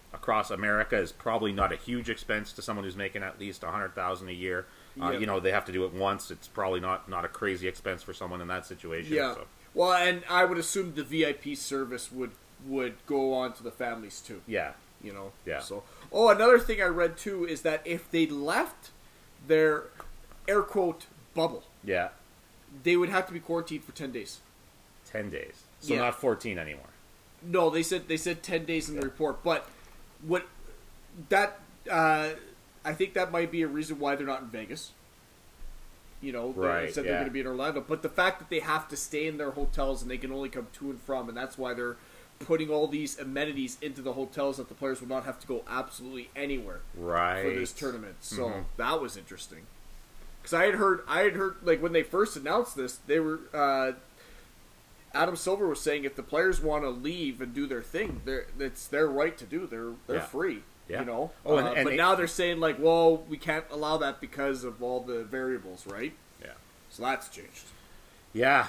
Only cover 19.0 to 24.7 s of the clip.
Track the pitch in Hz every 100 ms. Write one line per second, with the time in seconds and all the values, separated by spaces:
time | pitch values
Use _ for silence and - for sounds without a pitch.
19 | - - - - 135 156 156 151 - -
20 | - - - - - 202 202 202 175 160
21 | - - - 165 165 - - - 98 90
22 | 90 - - - - - - 139 170 175
23 | 180 190 185 170 - 170 165 151 - -
24 | 135 120 98 - - - -